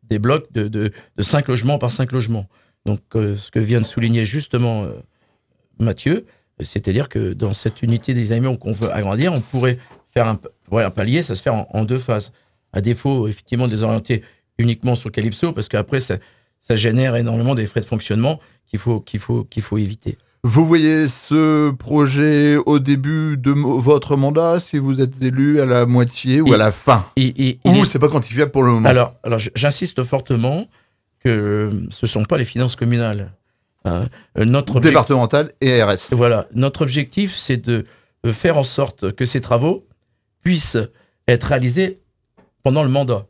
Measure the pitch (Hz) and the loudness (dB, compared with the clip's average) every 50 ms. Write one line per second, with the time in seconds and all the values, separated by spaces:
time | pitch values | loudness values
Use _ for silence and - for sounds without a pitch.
0 | _ - 110 104 104 120 143 - - - - 117 104 104 110 107 104 104 - - | _ -4 -4 -2 0 0 0 0 -2 -4 -6 -6 -4 -4 -4 -4 -4 -4 -6 -8
1 | - _ _ - 101 - - 147 143 - 127 120 107 131 147 143 - 120 117 - | -20 _ _ -8 -4 0 0 -2 0 0 -4 -2 0 -2 -2 -2 -2 -4 -4 -4
2 | 135 123 127 131 120 110 117 110 101 - _ _ _ _ _ _ _ - 104 101 | -4 -4 -2 -4 -4 -2 -4 -6 -6 -10 _ _ _ _ _ _ _ -4 -4 -4
3 | _ _ - 113 107 104 101 101 101 - _ 110 110 107 120 120 110 - - - | _ _ -4 -2 -2 -2 -4 -6 -8 -6 _ -4 0 0 0 0 0 -2 -2 -2
4 | 117 113 113 117 110 101 107 151 143 - - 123 120 120 113 107 104 76 58 - | 0 0 2 0 0 -2 -4 -6 -6 -4 -2 0 0 0 -2 -4 -6 -8 -10 -14
5 | - _ _ _ _ _ _ _ _ _ _ _ _ _ _ _ 113 113 98 - | -18 _ _ _ _ _ _ _ _ _ _ _ _ _ _ _ -2 -2 -2 -2
6 | - 135 165 226 - _ _ _ _ _ _ _ - - - 104 104 - 95 113 | -2 -2 -2 -2 -4 _ _ _ _ _ _ _ -14 -6 -6 -4 -2 0 0 0
7 | 147 - - 110 107 95 95 95 107 101 101 - - 113 - - - 117 117 113 | -2 -2 -4 -4 -4 -4 -4 -4 -4 -4 -4 -4 -4 -6 -6 -4 -2 -2 -2 -2
8 | - - 131 120 113 104 113 117 127 131 127 - - 101 110 101 113 101 - - | -2 -2 -2 -2 0 0 0 0 0 -2 -4 -4 -4 -6 -4 -4 -4 -4 -4 -2
9 | 104 98 98 107 143 185 170 135 110 - - 131 123 127 123 123 - - - - | -2 -2 -2 0 0 0 0 -2 -4 -4 -4 -2 0 0 0 -2 -6 -20 -20 -20
10 | _ _ _ 123 117 113 110 98 - - _ _ _ _ - 113 110 95 92 - | _ _ _ 0 0 0 -2 -4 -8 -14 _ _ _ _ -2 0 0 0 -2 -4
11 | 98 107 123 165 170 - 98 92 - - 113 107 - - - 104 110 104 123 131 | -2 0 0 0 -2 -2 -6 -4 -2 -2 -2 -2 -4 -4 -4 -4 -2 -2 -2 -4
12 | 123 - 120 107 104 - - _ _ _ _ _ _ _ - - 98 113 120 117 | -2 -2 -4 -4 -4 -8 -20 _ _ _ _ _ _ _ -6 -2 0 0 -2 0
13 | - 139 139 131 110 104 104 - _ _ - 120 127 123 107 107 110 110 113 113 | 0 -2 0 0 -2 -4 -6 -8 _ _ -4 -2 -2 -2 0 -2 -2 0 -2 -2
14 | 110 - 127 104 - - _ _ _ _ _ - 117 120 117 113 - 127 123 120 | -2 -2 -4 -4 -4 -10 _ _ _ _ _ -2 0 0 0 0 -2 -2 -2 -2
15 | - 113 107 - 107 113 104 - - 170 165 - - - - 104 104 - - 135 | -4 -6 -6 -4 -4 -4 -2 -2 -4 -4 -4 -6 -8 -4 -2 -4 -2 -2 -4 -4
16 | 127 - 95 - - _ _ _ _ _ _ _ _ _ 117 110 104 117 110 123 | -4 -4 -6 -8 -8 _ _ _ _ _ _ _ _ _ 0 2 2 2 2 2
17 | 131 131 117 120 117 117 113 113 117 127 139 120 107 104 - 117 104 - - 110 | 2 2 0 -2 -2 -2 -2 0 0 0 0 0 -2 -4 -4 -6 -4 -4 -6 -6
18 | - - 104 107 117 139 160 151 _ _ _ _ _ _ - 107 - 123 117 107 | -4 -2 -2 0 0 0 -2 -4 _ _ _ _ _ _ -10 -6 -2 -2 -4 -4
19 | - - - 104 - - 120 117 110 - - - 101 - 104 107 107 98 107 - | -4 -8 -10 -10 -6 -4 -4 -4 -4 -6 -8 -10 -6 -4 -4 -4 -2 -4 -6 -8
20 | _ 107 107 _ _ _ _ _ - 120 110 135 165 160 165 165 156 156 156 156 | _ -12 -12 _ _ _ _ _ -4 2 4 4 4 4 4 4 4 4 2 2
21 | 156 139 123 - - - 147 156 156 156 156 151 151 147 135 123 - - 147 151 | 0 0 -2 -8 -6 0 2 2 4 4 4 2 2 0 0 -4 -6 -2 0 2
22 | 147 139 131 143 147 151 151 147 147 147 147 147 - - 147 147 135 135 143 139 | 2 2 2 2 2 2 4 4 4 4 4 2 2 2 2 2 2 2 0 0
23 | 131 147 156 160 156 156 147 139 123 139 143 143 147 147 131 127 120 131 151 143 | 0 -2 -2 -2 -2 -2 -4 -2 0 0 0 2 2 0 0 0 4 4 4 4
24 | 143 - 147 139 135 139 151 160 165 170 165 175 170 - - 147 135 135 135 131 | 4 0 0 2 2 2 2 2 2 2 2 0 -2 -2 -4 -2 0 0 0 0
25 | 135 127 131 131 131 127 127 131 135 147 147 151 139 131 123 123 120 123 123 123 | 0 -2 -2 -2 -2 -2 2 2 2 4 4 4 4 4 4 4 4 4 4 4
26 | 123 120 - - - 131 127 143 160 143 120 107 107 107 98 - - - 127 107 | 4 2 -2 -6 -2 0 2 4 6 6 6 6 6 2 0 0 2 4 4 4
27 | 90 - _ - 131 127 123 127 135 131 127 - _ - 175 202 202 - - - | 2 -2 _ 0 0 0 0 0 -2 -2 -2 0 _ 4 6 6 6 4 2 2
28 | 143 147 151 147 117 - 117 127 147 147 - 135 131 123 120 113 110 131 127 123 | 2 2 2 2 -2 -2 0 0 0 0 2 2 4 4 4 4 4 4 4 4
29 | 120 120 127 _ - - 117 110 104 117 - 107 120 147 139 - 123 120 - - | 2 0 -4 _ -6 -4 -4 -4 -4 -6 -4 -2 -2 -2 -2 -2 -6 -6 -4 -6
30 | 127 123 - 135 123 - 135 117 113 127 143 170 226 - _ _ _ _ _ _ | -4 -4 -4 -6 -2 -2 -2 0 0 0 -2 -4 -6 -10 _ _ _ _ _ _
31 | _ _ _ _ _ 127 113 107 104 104 104 107 107 107 101 98 90 - - - | _ _ _ _ _ 0 0 0 0 0 -2 -2 -2 -2 -4 -4 -6 -8 -8 -6
32 | - 110 - 107 110 - 175 156 123 120 - 117 127 123 123 - 123 117 120 117 | -6 -4 -2 -2 -2 0 0 -2 -2 -4 -2 -2 -2 -2 -2 -2 -2 0 0 0
33 | 117 113 104 101 98 95 95 _ _ _ _ _ _ _ _ _ _ 98 85 87 | 0 -2 -4 -6 -8 -12 -14 _ _ _ _ _ _ _ _ _ _ -4 -2 -2
34 | 110 123 - - - _ _ - 110 113 123 143 139 - - 127 120 160 139 156 | -4 -6 -8 -14 -20 _ _ 0 2 4 4 2 0 0 0 4 4 6 6 6
35 | 117 - 139 131 123 107 - 143 151 147 - _ - 131 127 120 110 101 101 92 | 4 4 2 2 2 2 2 0 0 -2 -6 _ 0 2 4 4 4 2 2 0
36 | - - - 120 120 120 117 107 - - - 117 131 139 135 - 165 135 127 147 | -2 -2 0 2 2 2 2 0 -2 -4 -2 -2 -2 -2 0 -2 -4 -2 -2 -4
37 | 143 - - - 202 196 180 - - - 135 120 107 117 120 110 95 _ _ _ | -4 -4 -2 -4 -4 -2 -4 -8 -4 -2 -4 -2 0 -2 -2 -2 -4 _ _ _
38 | _ _ _ _ - 117 110 - - 175 160 151 135 123 - - 143 123 - _ | _ _ _ _ -4 -4 -4 0 0 2 2 2 0 -2 -2 -2 -4 -4 -4 _
39 | - 95 101 - 131 120 - 131 120 - 120 117 127 160 190 - _ _ _ _ | -6 -6 -4 -4 -4 -2 -2 -4 -2 0 0 2 2 2 0 -2 _ _ _ _
40 | _ _ _ _ _ _ _ _ _ 175 180 160 147 - - 117 107 - _ _ | _ _ _ _ _ _ _ _ _ 0 0 0 0 -2 -2 -2 -4 -4 _ _
41 | _ _ _ _ _ - 123 120 - - 143 127 127 123 120 170 190 185 190 _ | _ _ _ _ _ 0 0 0 2 0 0 0 0 0 0 0 -2 -2 -4 _
42 | _ _ _ _ _ _ _ _ _ _ _ _ _ 139 131 156 151 135 127 139 | _ _ _ _ _ _ _ _ _ _ _ _ _ 0 2 2 2 2 2 0
43 | 139 123 120 98 101 | 0 0 -2 -4 -4